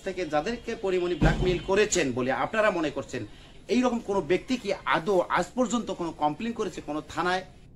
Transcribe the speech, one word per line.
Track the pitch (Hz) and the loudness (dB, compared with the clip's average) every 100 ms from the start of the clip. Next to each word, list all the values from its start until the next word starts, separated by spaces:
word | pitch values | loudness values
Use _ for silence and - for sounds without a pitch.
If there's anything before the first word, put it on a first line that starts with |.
থেকে, | 196 180 165 | -6 -4 0
যাদেরকে | 147 160 240 - 226 | 0 0 -4 -6 -4
পরিমণি | 190 185 175 165 | 0 2 0 4
blackmail | 151 165 185 175 | 4 4 2 0
করেছেন | 143 196 214 180 139 | 2 2 4 2 0
বলে | 120 127 | 0 0
আপনারা | 123 147 220 214 | 0 0 2 2
মনে | 180 156 | 2 0
করছেন, | 139 127 123 107 - - - - | -4 -6 -8 -8 -12 -20 -14 0
এইরকম | 220 254 233 | 2 2 0
কোনো | - 196 | -2 -2
ব্যক্তি | 151 180 - 254 | 2 0 0 -4
কি | 196 - - | -2 -4 0
আদৌ | 147 160 185 - | 0 2 2 4
আজ | 147 175 240 | 2 0 0
পর্যন্ত | 247 233 196 | 0 0 -2
কোনো | 185 165 | -4 -6
কমপ্লেন | 156 151 147 226 | 0 0 0 -4
করেছে | 226 196 151 | -4 -4 -6
কোনো | 151 151 | -6 -6
থানায়, | 151 - 175 185 180 - - | -6 -2 0 0 -2 -14 -20